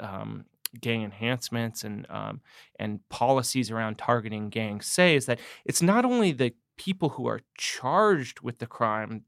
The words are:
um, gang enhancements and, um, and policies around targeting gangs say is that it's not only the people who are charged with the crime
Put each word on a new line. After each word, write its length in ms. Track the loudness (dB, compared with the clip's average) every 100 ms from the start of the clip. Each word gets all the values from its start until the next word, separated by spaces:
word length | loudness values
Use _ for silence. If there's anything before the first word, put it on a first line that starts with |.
um, 460 | -8 -8 -8 -10 -14 _ -12 -6
gang 220 | -4 -2
enhancements 800 | -4 -4 -2 -2 -4 -4 -4 -6
and, 200 | -8 -10 -10
um, 300 | -8 -8 -10 _ -20 -18 -8
and 260 | -6 -6 -8
policies 640 | 0 2 4 2 0 -2
around 260 | -2 -4 -4
targeting 520 | 0 0 0 -6 -4
gangs 380 | -4 -4 -4 -2
say 280 | 4 6
is 120 | 6 2
that 120 | -2 -4 -14
it's 180 | -4 2
not 220 | 4 6
only 280 | 4 4 4
the 200 | 4 0 -2 _ -10
people 340 | -4 0 0
who 160 | 0 -4
are 140 | -4 -8 -8
charged 840 | -6 -4 2 4 6 4 0 -8
with 180 | -8 -6
the 80 | -8
crime 560 | 0 0 0 -4 -8